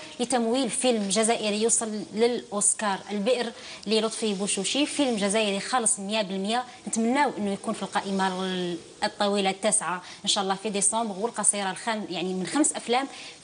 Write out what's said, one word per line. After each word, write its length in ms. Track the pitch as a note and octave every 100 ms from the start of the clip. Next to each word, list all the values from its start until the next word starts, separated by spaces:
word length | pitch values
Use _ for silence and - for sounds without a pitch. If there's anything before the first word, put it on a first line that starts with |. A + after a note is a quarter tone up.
| - -
لتمويل 500 | A#3+ B3+ A3+ B3+ B3
فيلم 400 | - B3+ A3+ G3+
جزائري 520 | G3 A3 A#3 G#3+ G#3
يوصل 260 | A3+ - A3+ G#3+ F3
للاوسكار، 840 | G#3 A#3+ A#3+ - G3+ G3 - G#3+ F#3+ -
البئر 400 | G#3 G3+ B3 A#3 A3 - - -
للطفي 460 | G#3+ A3 - A3
بوشوشي، 520 | F#3+ G3 - F#3 C4 C#4+
فيلم 300 | - C#4 A3
جزائري 440 | G3+ G#3+ G#3+ G3
خالص 400 | - G#3+ A3 -
مية 220 | G3 A3
بالمية، 420 | G3 F#3+ G3 A#3 B3 - -
نتمناو 440 | A3 A3+ C4+ C#4+ -
انه 160 | G#3
يكون 200 | G3 -
في 100 | G#3+
القائمة 440 | F#3+ G#3 G3 G3 F#3+ F#3 F#3+ F#3 F3+ E3+ - -
الطويلة 460 | G#3+ - G3+ G3+ F#3+
التاسعة 520 | F#3+ - F#3+ D#3+ F3+ - -
ان 60 | G3
شاء 140 | -
الله 120 | F#3+ F#3+
في 140 | A3
ديسمبر، 500 | G3+ F#3+ A3 A3+ F#3
والقصيرة 520 | A3+ A3+ G3+ G#3 F#3+
الخام-، 400 | F3+ - A3 G3
يعني 220 | F3 F#3
من 140 | F#3 F3
خمس 240 | - D4
افلام 360 | - - A#3+ C4+ - - -